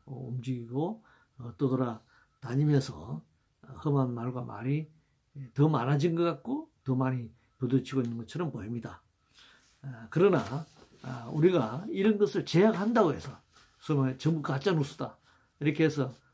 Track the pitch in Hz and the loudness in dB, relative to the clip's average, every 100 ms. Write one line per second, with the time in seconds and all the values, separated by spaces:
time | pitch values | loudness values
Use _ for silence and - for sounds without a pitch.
0 | - 131 131 127 120 123 117 127 170 220 | -16 -12 -10 -8 -6 -6 -6 -4 -4 -6
1 | _ _ _ - 120 107 135 131 123 113 | _ _ _ -18 -16 -4 0 0 0 -4
2 | - _ _ _ 123 127 151 143 135 98 | -12 _ _ _ -4 0 4 4 2 -4
3 | 87 156 - _ _ _ - 135 151 143 | -10 -10 -12 _ _ _ -20 -6 0 2
4 | 131 120 120 123 123 104 120 147 156 _ | 2 0 -4 -6 -8 -6 -4 -2 -4 _
5 | _ _ _ 143 131 - 151 147 120 147 | _ _ _ -16 -6 2 4 4 2 2
6 | 170 165 170 160 - 277 320 _ - 127 | 2 2 0 -2 -4 -6 -6 _ -2 0
7 | 131 131 117 - _ _ 123 131 131 135 | 0 -2 -6 -14 _ _ 0 0 0 -2
8 | 120 117 113 151 170 127 101 120 113 - | -2 -4 -8 -6 -6 -6 -8 -8 -10 -14
9 | _ _ _ _ - _ _ _ 139 117 | _ _ _ _ -20 _ _ _ -14 -14
10 | 113 156 202 175 - 135 160 - - - | -4 2 4 4 0 -6 -8 -16 -20 -16
11 | - 127 117 156 165 175 110 123 214 190 | -12 -10 -6 2 4 4 0 -4 -6 2
12 | 196 208 208 196 - 160 208 175 208 233 | 2 4 2 0 2 6 6 4 2 4
13 | 185 127 139 - _ _ _ _ - 147 | 4 2 -6 -16 _ _ _ _ -2 2
14 | 131 131 147 160 143 139 196 165 139 - | 2 0 0 0 0 -2 2 2 0 -4
15 | 120 - _ _ _ - 147 147 160 143 | -10 -12 _ _ _ -4 -2 2 2 2
16 | 127 - _ | -4 -6 _